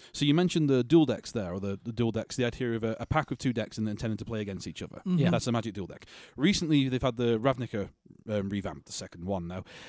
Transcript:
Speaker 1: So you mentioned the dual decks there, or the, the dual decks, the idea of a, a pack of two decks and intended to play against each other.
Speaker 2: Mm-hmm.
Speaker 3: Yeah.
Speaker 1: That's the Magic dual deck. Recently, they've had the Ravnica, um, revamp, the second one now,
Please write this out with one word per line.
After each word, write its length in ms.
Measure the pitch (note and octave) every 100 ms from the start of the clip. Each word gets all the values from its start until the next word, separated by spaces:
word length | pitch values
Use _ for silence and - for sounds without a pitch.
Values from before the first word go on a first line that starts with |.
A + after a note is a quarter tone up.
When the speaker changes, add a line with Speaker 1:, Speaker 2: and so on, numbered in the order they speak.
| -
Speaker 1:
So 120 | -
you 100 | C#3+
mentioned 340 | D3+ F3+ F3 D3
the 120 | C3
dual 220 | A#2+ E3 C#3
decks 260 | G#2 -
there, 200 | A2+ F#2
or 80 | F#2
the, 180 | G2 G2
the 80 | A#2+
dual 200 | A2+ A2+
decks, 220 | G#2+ - -
the 80 | A#2+
idea 260 | - B2
of 100 | A2+
a, 140 | A2 A2
a 80 | -
pack 240 | D#3 -
of 80 | C3
two 140 | C3
decks 240 | A#2 G#2 -
and 100 | A2
intended 300 | G#2 A2+ G#2+
to 40 |
play 160 | - A2+
against 260 | G2+ F2+ F2
each 160 | -
other. 140 | F#2 - F#3+
Speaker 2:
Mm-hmm. 120 | F3+
Speaker 3:
Yeah. 120 | F3
Speaker 1:
That's 140 | A#2
the 80 | B2+
Magic 220 | A#2 A2
dual 120 | G2 F2
deck. 200 | - - - - -
Recently, 520 | D3+ - E3 D3 C3+
they've 120 | B2+
had 140 | C3 A#2
the 200 | A#2+ A2+
Ravnica, 520 | C3 C3 A#2 G#2+ F2 - - - -
um, 200 | G#2 G2
revamp, 380 | G2+ F#2 C#2+ -
the 60 |
second 320 | - F#2+ F2 F2+
one 200 | F#2+ E2+
now, 180 | F#2 - -